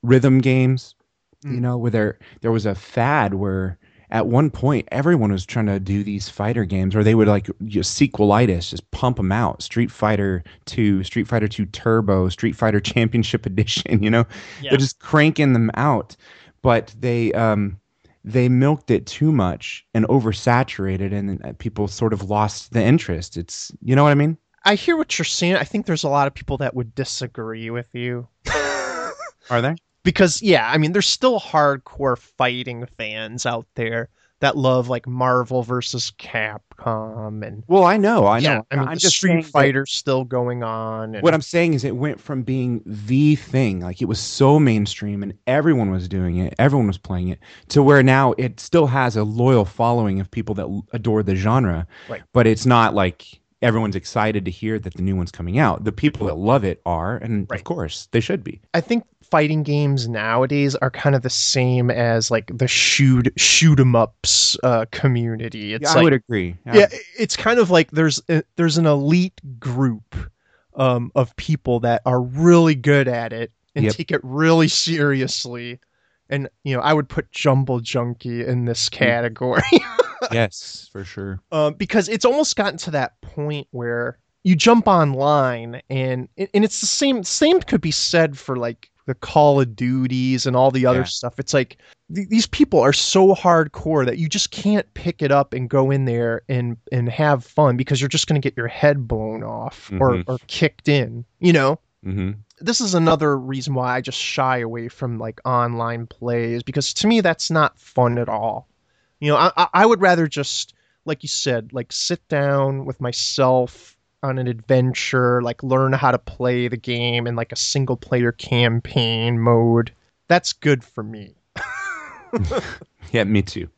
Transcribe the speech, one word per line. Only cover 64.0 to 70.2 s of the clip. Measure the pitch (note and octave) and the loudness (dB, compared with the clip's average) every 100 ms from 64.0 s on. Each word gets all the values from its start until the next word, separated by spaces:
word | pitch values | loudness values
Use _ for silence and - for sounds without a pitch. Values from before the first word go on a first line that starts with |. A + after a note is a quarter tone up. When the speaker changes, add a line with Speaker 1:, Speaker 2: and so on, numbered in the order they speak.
| A2 _ - - - - | 2 _ -2 0 0 0
Speaker 2:
uh, | B2+ A#2+ A2+ | 0 0 -2
community. | - C#3+ B2 A#2 A2+ A#2 A2+ G#2 | -2 0 0 -2 -4 -8 -10 -8
It's | A2 | -4
Speaker 1:
Yeah, | C#3+ | 0
I | D#3+ | 4
Speaker 2:
like, | |
Speaker 1:
would | E3 | 6
agree. | C3+ _ A2+ F2 F2 - | 4 _ -4 -4 -8 2
Yeah. | C3 | 6
Speaker 2:
yeah, | G3+ | 6
i-, | B3+ - F3+ | 2 -16 -6
it's | A3 | -4
kind | - A3 A#3+ | -2 0 2
of | F#3+ | 4
like | F3+ D#3+ | 4 2
there's | D3 D#3+ C#3 - | 2 0 0 -2
a, | D#3+ - - | -2 -2 -2
there's | E3+ D3+ | 0 2
an | E3 | 2
elite | D3 C#3+ E3+ F#3 - C#3 A#2+ | 2 2 2 0 -6 -20 -12
group, | C3+ B2 C3+ A2 A2 - | -6 0 0 -2 -10 -12